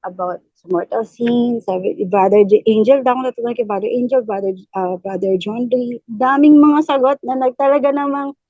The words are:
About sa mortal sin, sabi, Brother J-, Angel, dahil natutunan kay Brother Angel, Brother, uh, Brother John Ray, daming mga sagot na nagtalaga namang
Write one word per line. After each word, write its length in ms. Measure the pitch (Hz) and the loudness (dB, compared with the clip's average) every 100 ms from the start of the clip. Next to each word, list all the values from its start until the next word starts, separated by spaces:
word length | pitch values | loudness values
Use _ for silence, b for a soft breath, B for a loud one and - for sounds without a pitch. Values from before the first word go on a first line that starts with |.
About 380 | 190 185 180 175 _ _ | -14 -8 -8 -8 _ _
sa 80 | 175 | -6
mortal 360 | 180 - 220 220 | -4 -4 -6 -8
sin, 560 | _ 233 240 240 233 | _ -2 0 0 -2
sabi, 340 | - 185 190 - 196 | -4 -4 -4 -6 -2
Brother 340 | 196 190 208 196 | 0 4 4 6
J-, 200 | 208 226 | 4 4
Angel, 340 | 220 214 277 254 | 2 4 2 2
dahil 200 | 247 254 | -2 -4
natutunan 300 | 247 233 233 | -6 -8 -6
kay 100 | 214 | -4
Brother 240 | 202 208 | -4 -4
Angel, 320 | 247 240 262 220 | -4 -2 -2 -2
Brother, 280 | 202 196 185 196 190 | -6 -6 -8 -10 -8
uh, 220 | 185 185 | -6 -6
Brother 320 | 190 190 190 190 | -8 -6 -2 -2
John 320 | 190 226 247 | -4 -6 -4
Ray, 320 | 247 247 240 _ | -4 -4 -10 _
daming 480 | 220 254 269 302 302 | -4 0 4 6 8
mga 240 | 294 294 | 6 4
sagot 340 | 311 277 254 277 | 0 0 0 0
na 140 | 240 262 | -4 -2
nagtalaga 560 | 262 247 277 277 269 | -2 0 0 2 0
namang 400 | 285 285 277 277 285 | -2 -4 -6 -8 -12